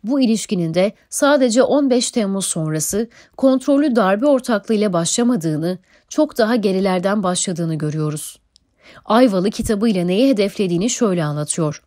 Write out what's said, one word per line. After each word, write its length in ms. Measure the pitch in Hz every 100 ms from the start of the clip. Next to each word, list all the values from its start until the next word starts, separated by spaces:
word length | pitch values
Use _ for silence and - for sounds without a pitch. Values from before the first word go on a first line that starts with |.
Bu 180 | 208 277
ilişkinin 520 | 247 220 - 196 165
de 180 | 165 196 - _
sadece 540 | - 285 285 254 226
on 260 | - 277 277
beş 220 | 254 -
Temmuz 340 | 240 196 196 190
sonrası 640 | 175 156 156 - 202 226 - - -
kontrollü 580 | 262 262 277 277 302 233
darbe 300 | 190 202 285
ortaklığıyla 680 | 269 254 214 - 214 208
başlamadığını, 840 | 175 165 - 240 240 160 151 165 185 _ _ _
çok 280 | - 302 -
daha 180 | 220 240
gerilerden 680 | 202 190 196 185 185 208
başladığını 520 | 185 180 - 170 165 156
görüyoruz. 640 | 151 156 151 151 - - _ _ _ _ - - -
Ayvalı 440 | 220 254 190 196
kitabıyla 560 | - 233 208 233 185 175
neyi 240 | 190 269
hedeflediğini 600 | 214 202 - 190 170 226
şöyle 340 | - 220 175
anlatıyor. 600 | 151 147 151 - 156 143